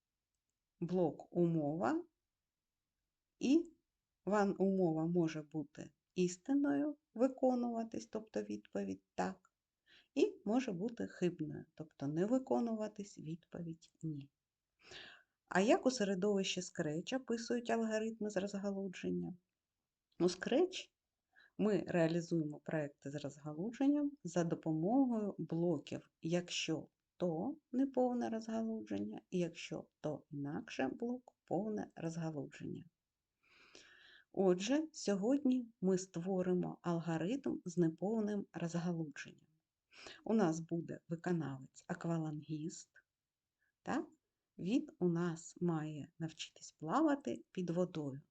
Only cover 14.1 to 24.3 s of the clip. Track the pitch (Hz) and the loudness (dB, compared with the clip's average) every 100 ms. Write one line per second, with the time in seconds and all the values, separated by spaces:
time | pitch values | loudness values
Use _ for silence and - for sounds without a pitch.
14.1 | 147 139 _ _ _ _ _ - - - | -6 -10 _ _ _ _ _ -20 -18 -16
15.1 | - _ _ _ 180 214 339 262 254 196 | -20 _ _ _ 2 6 6 4 2 0
16.1 | 190 208 202 190 185 180 - 156 156 185 | 2 2 2 0 -2 -4 -4 -2 -2 -4
17.1 | 262 262 233 233 240 233 226 226 220 220 | -6 -4 -4 -2 -2 0 0 2 0 -2
18.1 | 226 208 190 202 196 202 196 196 185 180 | -4 -2 -2 -2 -2 -4 -4 -6 -6 -2
19.1 | 180 175 180 _ _ _ _ _ _ _ | -2 -4 -10 _ _ _ _ _ _ _
20.1 | - 175 - 196 262 370 - - _ _ | 2 2 2 2 4 4 0 -12 _ _
21.1 | _ _ _ - - 202 196 - 175 160 | _ _ _ -16 0 2 2 2 2 4
22.1 | 170 165 170 151 147 - 160 143 - 139 | 2 0 0 0 -4 -4 -2 -2 -6 -10
23.1 | 147 139 143 156 151 214 233 277 294 294 | -6 -8 -8 -10 -6 -6 2 4 4 0
24.1 | - 175 | -4 -2